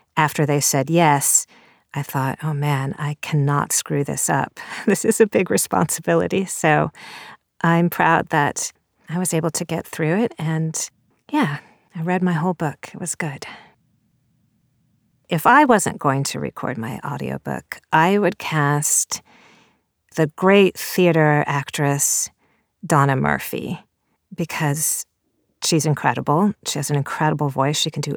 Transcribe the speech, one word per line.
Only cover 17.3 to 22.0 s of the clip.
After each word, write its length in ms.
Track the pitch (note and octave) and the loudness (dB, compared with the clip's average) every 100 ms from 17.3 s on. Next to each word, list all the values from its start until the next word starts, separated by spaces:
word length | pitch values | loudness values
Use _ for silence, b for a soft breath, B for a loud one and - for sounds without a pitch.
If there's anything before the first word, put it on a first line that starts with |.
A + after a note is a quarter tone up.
| C#3 C#3+ C3+ - - _ | -8 -8 -10 -10 -18 _
I 280 | D#3+ E3+ G3+ | 2 4 2
would 180 | F#3 - | 0 -2
cast 840 | - D#3 C#3+ D3 - - - - - b b b b b b b _ - | -4 0 2 0 0 -2 -2 -8 -14 b b b b b b b _ -2
the 100 | D#3 - | -2 2
great 400 | F#3+ G3+ G3 - | 4 6 4 2
theater 680 | - - F3+ D#3+ D3+ D3 D3+ | -4 2 4 4 4 4 0
actress 840 | C#3+ C#3 - C#3+ C#3+ | -4 -4 -2 0 0